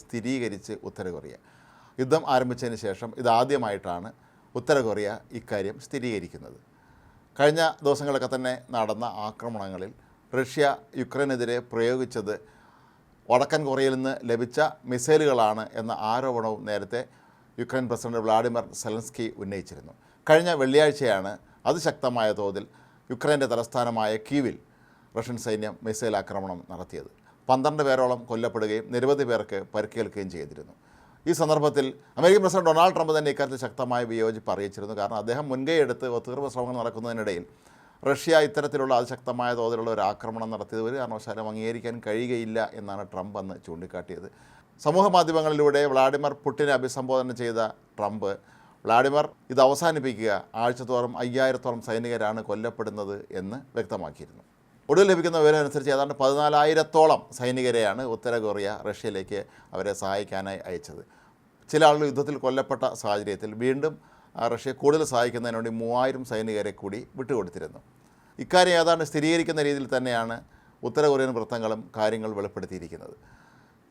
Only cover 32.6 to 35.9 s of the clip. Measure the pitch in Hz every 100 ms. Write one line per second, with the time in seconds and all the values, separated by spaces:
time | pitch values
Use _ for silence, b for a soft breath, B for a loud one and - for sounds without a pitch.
32.6 | 165 160 180 156 156 156 147 135 135 131
33.6 | 120 123 127 123 117 113 113 110 104 95
34.6 | 101 101 101 104 101 110 110 131 147 131
35.6 | 139 165 127